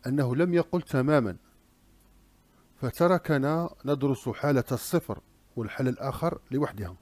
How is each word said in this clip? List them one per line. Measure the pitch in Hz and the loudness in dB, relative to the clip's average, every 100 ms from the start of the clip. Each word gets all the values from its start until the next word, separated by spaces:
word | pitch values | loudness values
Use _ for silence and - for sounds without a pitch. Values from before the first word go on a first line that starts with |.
| - | -2
أنه | 139 127 127 | 0 2 2
لم | 175 | 2
يقل | 170 160 180 | 2 2 -2
تماما، | - 135 131 151 110 87 _ _ _ _ _ _ _ _ _ _ _ _ _ _ | -2 0 4 4 2 -6 _ _ _ _ _ _ _ _ _ _ _ _ _ _
فتركنا | 127 - 175 180 - 147 135 160 170 - 135 | -6 2 4 4 2 2 2 0 -2 -6 -2
ندرس | 143 139 131 - | 0 2 0 -4
حالة | 110 147 135 - | -2 2 2 0
الصفر | 123 - 175 - 101 _ _ _ - | -4 0 -2 -2 -10 _ _ _ -8
والحل | 107 - 131 | -8 -2 -2
الآخر | 120 135 - 165 - _ | -2 -6 -2 -4 -4 _
لوحدها. | 135 147 101 98 87 | -4 -4 -4 -10 -12